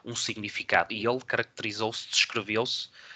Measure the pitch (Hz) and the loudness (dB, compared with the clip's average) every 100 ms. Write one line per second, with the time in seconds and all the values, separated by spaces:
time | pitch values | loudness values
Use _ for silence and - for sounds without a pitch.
0 | - 117 - 110 104 - - 95 - 107 | -8 -4 -2 -4 -6 -6 4 4 4 0
1 | 110 127 - 117 117 - 113 104 110 113 | 0 0 0 -2 -2 -4 -8 -2 -2 -2
2 | - - - 117 101 107 127 - - - | -2 2 2 0 0 0 2 -2 -6 -14
3 | - | -20